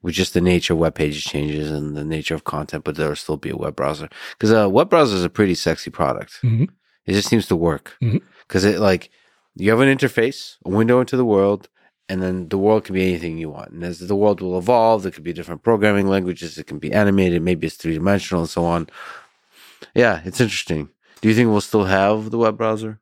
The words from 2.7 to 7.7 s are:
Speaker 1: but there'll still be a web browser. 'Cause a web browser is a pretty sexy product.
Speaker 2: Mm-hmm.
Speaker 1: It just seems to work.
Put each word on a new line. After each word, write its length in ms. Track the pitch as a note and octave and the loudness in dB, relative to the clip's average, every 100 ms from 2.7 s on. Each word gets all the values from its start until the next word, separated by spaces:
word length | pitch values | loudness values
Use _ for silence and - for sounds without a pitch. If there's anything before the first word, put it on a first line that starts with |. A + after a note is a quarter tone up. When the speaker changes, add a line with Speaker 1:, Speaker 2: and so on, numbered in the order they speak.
| D#2 | -8
Speaker 1:
but 120 | D#2 D2+ | -8 -4
there'll 200 | D2+ D2 | -4 -4
still 220 | - D2+ | -6 -6
be 100 | - | -6
a 80 | C2+ | -6
web 180 | C#2+ | -8
browser. 360 | - C#2 D2+ D#2 - - - | -4 -4 -4 -10 -16 -18 -2
'Cause 120 | G#2+ | 2
a 180 | A2 G2+ | 4 4
web 220 | G2+ F3+ | 2 4
browser 260 | E3+ C#3 F#2+ | 4 4 2
is 80 | |
a 60 | F2 | -2
pretty 240 | - G2+ | 0 0
sexy 340 | E2+ - D#2+ - | 2 -2 -4 -8
product. 520 | - D2 G1+ - - | -4 -2 -2 -8 -4
Speaker 2:
Mm-hmm. 220 | A#2+ A2+ C#3+ _ _ _ - | 0 0 -2 _ _ _ -2
Speaker 1:
It 60 | |
just 140 | G2 - | -2 2
seems 180 | A#2 - | 0 2
to 100 | F2 | 0
work. 400 | E2+ | 0